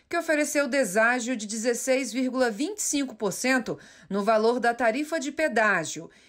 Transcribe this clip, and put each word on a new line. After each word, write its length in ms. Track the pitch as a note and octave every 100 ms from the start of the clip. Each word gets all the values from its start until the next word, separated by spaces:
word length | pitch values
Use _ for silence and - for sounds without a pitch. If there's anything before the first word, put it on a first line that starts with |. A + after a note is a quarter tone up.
| -
que 80 | E4+
ofereceu 500 | E4 D4+ D4 D4+ C#4+
deságio 680 | C#4 A3+ F#3+ A3+ B3+ A3+ B3
de 100 | G#3+
dezesseis 680 | A3 A#3 A#3 - C4 C4
vírgula 380 | A3+ B3+ B3+ B3
vinte 300 | G3+ D#4 G#4
e 40 |
cinco 300 | - D4 C4+
por 180 | - G#3
cento 460 | E3+ B3+ C4 A3+ D3+ - - -
no 140 | G3
valor 360 | G3+ A3 A3 A#3+
da 140 | A#3
tarifa 460 | A#3 A#3+ A#3 D4+ E4
de 120 | C4+
pedágio 760 | D4+ D#4 A#3 G#3+ F#3 D3+ D3+ E3 -